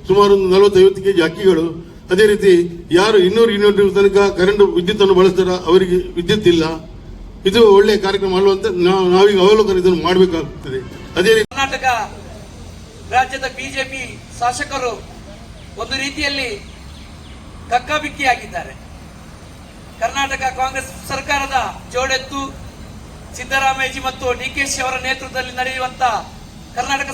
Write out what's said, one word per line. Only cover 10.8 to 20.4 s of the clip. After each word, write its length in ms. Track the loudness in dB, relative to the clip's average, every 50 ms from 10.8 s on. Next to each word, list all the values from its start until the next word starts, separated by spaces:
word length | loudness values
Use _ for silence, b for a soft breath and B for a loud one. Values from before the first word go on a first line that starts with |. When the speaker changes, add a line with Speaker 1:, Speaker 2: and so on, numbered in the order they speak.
| -10 -12 -16 -18 -18 -8 -4 0
Speaker 1:
ಅದೇ 140 | 2 4 4
ರೀತಿ 220 | 4 2 -2 -4
Speaker 2:
ಕರ್ನಾಟಕ 280 | -6 -4 -4 -4 -4 -2 -2 -2 -2 -4 -8 -12 -16 -18 -18 -20 -20 -20 -20 -20 -20 -20 -20 -20 -20 -20 -20 -20 -20 -14 -4 -2
ರಾಜ್ಯದ 340 | -2 -2 -2 -4 -8 -8 -10 -10
ಬಿ 160 | -10 -12 -10
ಜೆ 120 | -8 -8 -8
ಪಿ 360 | -8 -8 -12 -12 -14 -14 -18 -20 -20 -10 -6
ಶಾಸಕರು 540 | -4 -4 -4 -4 -8 -8 -6 -6 -6 -6 -8 -8 -14 -18 -20 -20 -20 -20 -20 -20 -20 -20 -20 -20 -20 -18 -12 -12
ಒಂದು 140 | -10 -8 -8 -6 -6
ರೀತಿಯಲ್ಲಿ 460 | -8 -6 -6 -6 -6 -6 -6 -8 -8 -10 -12 -14 -18 -20 -20 -20 -20 -20 -20 -20 -20 -20 -20 -20 -20 -20 -20 -20 -20 -20 -18 -8 -4
ಕಕ್ಕಾಬಿಕ್ಕಿಯಾಗಿದ್ದಾರೆ. 1040 | -4 -4 -2 -2 -6 -6 -6 -8 -8 -4 -2 -2 -2 -2 -6 -12 -12 -12 -12 -12 -16 -18 -20 -20 -20 -20 -20 -20 -20 -20 -20 -20 -20 -20 -20 -20 -20 -20 -20 -20 -20 -20 -20 -20 -10 -6
ಕರ್ನಾಟಕ 420 | -6 -6 -4 -4 -4 -4 -6 -6